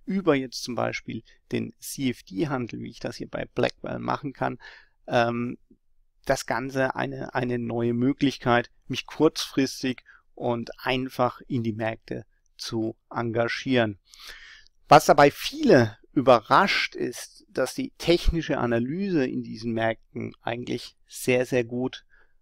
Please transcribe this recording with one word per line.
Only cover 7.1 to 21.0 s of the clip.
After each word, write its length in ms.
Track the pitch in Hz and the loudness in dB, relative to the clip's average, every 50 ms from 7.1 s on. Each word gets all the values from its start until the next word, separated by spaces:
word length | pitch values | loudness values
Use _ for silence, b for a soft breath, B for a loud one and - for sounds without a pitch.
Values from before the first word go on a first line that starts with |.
| 135 131 135 - - | -6 -8 -10 -6 -4
eine 240 | 135 131 123 123 120 | -4 -2 -2 -2 -2
neue 360 | 120 117 117 120 117 120 120 | -4 -4 -2 -2 0 0 0
Möglichkeit, 760 | 120 123 131 139 - - 135 - - - 127 120 120 117 - _ _ _ - | 2 2 0 2 2 0 0 0 0 0 2 2 2 2 -2 _ _ _ -8
mich 180 | 131 - - | -8 -8 -8
kurzfristig 1000 | - - - 147 160 - - - - - - 165 131 - - - 131 123 - b b b b b _ _ | -8 0 2 2 4 4 0 -4 -4 -2 0 0 0 -2 -4 -4 -4 -4 -6 b b b b b _ _
und 360 | - - 123 120 117 117 - - - - | -6 -4 -2 -2 -2 -4 -8 -12 -8 -4
einfach 560 | 127 131 127 131 131 - - 127 123 - - - - | -2 -2 -2 -2 -4 -2 0 0 0 -2 -6 -8 -6
in 160 | 147 127 113 | -4 -2 -2
die 100 | 117 107 | -2 -4
Märkte 520 | 107 113 110 113 110 _ - 123 123 - - _ _ _ _ _ - | -2 -4 -4 -4 -6 _ -10 -10 -10 -10 -14 _ _ _ _ _ -14
zu 400 | - - 120 113 110 110 - - _ _ | -10 -6 -4 -4 -4 -4 -6 -10 _ _
engagieren. 880 | - - 120 117 110 117 117 117 - - - 135 131 123 113 107 101 - B B B B B B B B B B B B B B _ _ _ - | -6 -6 -4 -2 -2 -2 -2 -2 -2 -4 -2 0 2 2 2 2 -2 -6 B B B B B B B B B B B B B B _ _ _ 8
Was 160 | 143 151 - | 8 8 8
dabei 260 | - 170 143 143 143 | 8 6 8 8 6
viele 680 | - - - - - 302 311 247 190 131 117 107 107 - _ _ | 6 2 -6 -10 -6 0 6 8 8 8 8 6 0 -6 _ _
überrascht 840 | _ 147 123 131 123 117 - - 135 151 190 202 - - - - - | _ 2 6 6 6 6 6 4 4 4 6 4 2 0 -2 -4 -4
ist, 520 | - 143 127 123 - - - - - - _ | -6 -6 -6 -6 -10 -14 -16 -18 -20 -20 _
dass 260 | _ - 131 127 - | _ -4 -4 -2 -4
die 200 | - 131 - - - | -6 -8 -8 -8 -4
technische 600 | - - 170 175 - - 170 165 151 - 143 - | 2 2 2 4 4 2 2 2 -2 -2 -2 0
Analyse 680 | 123 120 120 117 120 127 151 185 202 202 180 156 131 | 0 2 2 2 0 0 -2 -4 -2 0 0 0 0
in 180 | 127 127 127 120 | 0 -2 -6 -8
diesen 280 | 117 117 110 113 117 | -8 -10 -8 -6 -4
Märkten 600 | 113 113 113 113 113 - - _ - 123 113 113 110 - | -2 0 0 0 -2 -4 -8 _ -10 -10 -10 -10 -10 -8
eigentlich 560 | _ 117 117 120 123 - 123 123 - - - _ | _ -6 -6 -6 -6 -6 -6 -8 -8 -12 -18 _